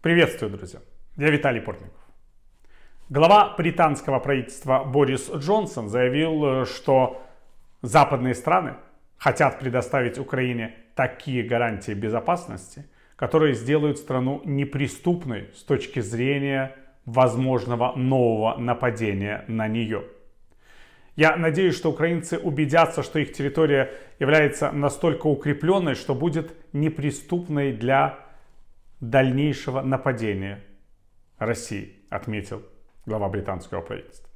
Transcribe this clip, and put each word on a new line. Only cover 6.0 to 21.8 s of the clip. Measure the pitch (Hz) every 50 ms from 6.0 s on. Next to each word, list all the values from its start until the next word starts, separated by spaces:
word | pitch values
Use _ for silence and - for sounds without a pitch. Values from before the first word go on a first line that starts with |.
| 127 127 127 147 156 160 160 156 147
э, | 139 131 131 127
что | 110 - - - - 135 131 127 113 - - - - - - - - - - - - - _
западные | - 120 98 156 143 - 143 123 123 127 120
страны | - - - 170 190 170 139 - - - _ _ _ _ _ _ _
хотят | - 143 - - 151 135 131 -
предоставить | 135 131 120 135 143 - - 139 123 120 117 -
Украине | 131 - - 131 127 123 123 117 113 113 - - - _ _
такие | - 131 127 160 - - 143 127 123 110
гарантии | 95 120 117 120 117 107 95 - - 107
безопасности, | 98 107 110 110 117 117 - 175 175 175 - 104 92 - - - 139 143 - _ _ _ _ _
которые | - - 113 - 160 156 151 131
сделают | 107 110 123 147 156 147 151 143 147
страну | - - 131 127 127 131 143 143 -
неприступной | - 139 139 139 139 - 135 147 143 - - - 180 175 175 175 135 117 98 98 - -
с | - -
точки | - 143 120 - - - 131
зрения | 110 101 117 117 123 135 143 143 139 139 139 135 135 131 - - - - _ _ _
возможного | - 113 131 131 127 107 120 131 131 131 120 101 120 120 113 123 123 -
нового | 131 127 127 135 131 123 117 113 110 107 113 120 127
нападения | 120 120 120 - - 123 110 101 113 107 98 98 101 104 104 101 - -
на | 113 110 110 110
нее. | 110 117 113 107 110 98 - - - - - - _ _ - _ _ _ _ _ - - - - _ _ - - -
"Я | - 156 160 160 170
надеюсь, | 170 160 151 175 190 180 -
что | -